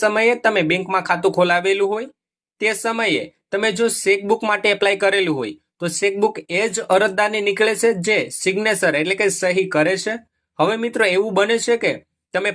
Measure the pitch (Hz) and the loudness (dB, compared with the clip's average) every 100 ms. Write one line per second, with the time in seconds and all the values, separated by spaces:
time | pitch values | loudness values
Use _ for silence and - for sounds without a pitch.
0 | 214 214 226 240 226 208 160 175 180 190 | 0 2 2 2 2 2 0 0 -2 -2
1 | 175 175 190 185 180 175 185 196 196 208 | -2 0 0 2 2 2 0 0 0 -2
2 | 269 - _ _ _ - 214 214 226 226 | -8 -14 _ _ _ -6 -4 -2 -4 -2
3 | 220 139 107 - _ 196 220 196 233 226 | 0 -2 -4 -14 _ -2 -2 0 0 0
4 | 196 196 202 220 220 208 214 202 202 196 | 0 0 2 -2 0 0 2 2 2 2
5 | 196 196 185 143 113 - _ - 170 170 | 2 2 0 -2 -4 -8 _ -8 -6 -2
6 | 202 196 208 - - 175 226 190 - 190 | -2 0 0 -2 -6 -2 -2 -2 0 2
7 | 214 190 208 214 202 196 214 220 233 208 | 2 0 0 0 -2 0 0 2 0 0
8 | 170 208 120 - - 190 214 202 180 147 | 0 0 -2 -4 -4 0 0 0 2 0
9 | 156 196 208 185 185 180 185 156 156 190 | 0 0 0 0 0 0 0 0 0 0
10 | 214 233 - _ _ - 160 226 233 233 | -4 -8 -10 _ _ -2 0 0 -2 0
11 | 214 180 220 190 202 226 226 233 208 127 | 2 2 2 2 2 0 0 0 0 -4
12 | - _ _ 180 202 | -8 _ _ -4 -2